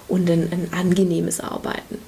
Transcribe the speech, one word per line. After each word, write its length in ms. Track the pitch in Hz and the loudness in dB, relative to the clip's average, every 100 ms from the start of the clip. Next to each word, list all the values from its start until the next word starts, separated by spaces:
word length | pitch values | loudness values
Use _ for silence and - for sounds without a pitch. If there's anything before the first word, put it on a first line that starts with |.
| - | -2
und 220 | 185 175 | 0 4
ein, 180 | 165 165 | 2 2
ein 160 | 170 170 175 | -2 -4 -2
angenehmes 640 | 180 185 185 170 170 - | 2 4 4 2 -2 -4
Arbeiten. 580 | - - - - - - | -6 -6 -6 -8 -8 -14